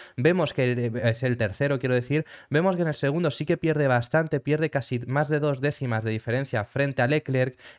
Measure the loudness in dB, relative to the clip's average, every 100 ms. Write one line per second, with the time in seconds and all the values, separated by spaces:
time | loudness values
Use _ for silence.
0 | -12 0 2 2 0 0 0 2 -2 0
1 | 0 0 0 0 -2 0 0 0 2 0
2 | 2 -2 -2 -10 -2 2 2 2 0 0
3 | 0 0 0 -2 -2 0 0 2 4 2
4 | 2 0 0 -2 0 0 0 -2 -2 -4
5 | -2 -2 0 0 0 0 -2 -2 -2 -2
6 | -2 -4 -2 -2 -2 -4 -2 -2 -2 0
7 | 2 0 0 0 0 -4 -16